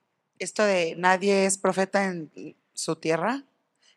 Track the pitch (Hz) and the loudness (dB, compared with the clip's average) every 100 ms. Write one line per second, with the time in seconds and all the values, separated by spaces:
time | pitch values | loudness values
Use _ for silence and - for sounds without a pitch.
0 | _ _ _ - 180 - 214 190 165 165 | _ _ _ -12 -8 0 2 2 0 0
1 | 180 185 196 196 190 190 190 185 190 196 | 2 4 4 2 2 0 -2 0 0 0
2 | 196 180 151 - 143 - _ - - 160 | -2 -4 -10 -14 -18 -18 _ -12 -6 -4
3 | 160 160 185 277 - _ _ _ _ | -2 -2 -2 -4 -8 _ _ _ _